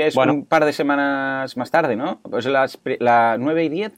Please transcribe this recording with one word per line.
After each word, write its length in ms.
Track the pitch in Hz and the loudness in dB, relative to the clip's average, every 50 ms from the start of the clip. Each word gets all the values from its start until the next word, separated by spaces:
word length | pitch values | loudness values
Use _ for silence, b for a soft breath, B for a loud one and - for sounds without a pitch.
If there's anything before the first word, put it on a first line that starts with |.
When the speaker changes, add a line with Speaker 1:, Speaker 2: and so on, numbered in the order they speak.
Speaker 1:
es 140 | 151 156 143 | 2 2 2
Speaker 2:
bueno. 200 | 131 131 131 147 | 2 2 2 2
Speaker 1:
un 120 | 147 135 | 0 0
par 180 | - - 160 151 | 0 2 2 2
de 80 | 147 135 | 2 0
semanas 840 | - 156 143 143 143 143 139 139 139 135 135 135 135 135 131 - | 0 0 0 0 0 0 -2 -2 -2 -4 -4 -4 -4 -6 -6 -6
más 160 | 123 123 - - | -8 -8 -2 0
tarde, 240 | 160 165 147 117 | 0 2 2 0
¿no? 240 | 101 131 170 - - _ | -2 -2 -4 -6 -8 _
Pues 240 | - - 110 113 | -6 -6 -4 -2
las 300 | 127 139 135 135 127 - | 0 2 2 0 0 -2
pri-, 220 | - _ 135 131 - | -8 _ -6 -4 0
la 360 | - 120 117 117 113 113 113 | 2 4 4 4 4 2 2
nueve 280 | 110 123 143 160 165 165 | 0 -2 -2 0 0 0
y 40 | 156 | 0
diez, 260 | 143 175 208 220 - | -2 -4 -6 -6 -8